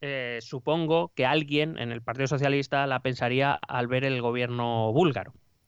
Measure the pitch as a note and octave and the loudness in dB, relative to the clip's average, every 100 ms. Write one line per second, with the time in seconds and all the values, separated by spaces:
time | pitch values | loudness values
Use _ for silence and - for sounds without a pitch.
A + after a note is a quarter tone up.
0 | C#3+ C3+ B2 A#2+ - C3 D3 D#3+ D#3 E3 | -8 -6 -6 -8 -8 -6 0 0 2 2
1 | E3+ - B2+ D3+ D3 D3 D#3 D#3+ A#2 A#2 | 0 0 2 2 2 0 0 -2 -6 -6
2 | A#2 B2 C3+ C#3+ C#3 C#3 C3+ C#3 C#3 C3 | -6 -2 0 2 2 2 0 0 0 -2
3 | C3 B2+ A#2+ B2+ C#3 - - B2+ A#2+ B2+ | -2 -2 0 2 2 0 -4 -4 0 0
4 | C3+ B2+ A#2+ B2 A#2+ A#2+ A#2+ A#2 A2 A#2+ | 0 0 -2 -2 -2 -2 0 0 2 4
5 | F3+ A#2+ - - _ _ | 4 2 -6 -14 _ _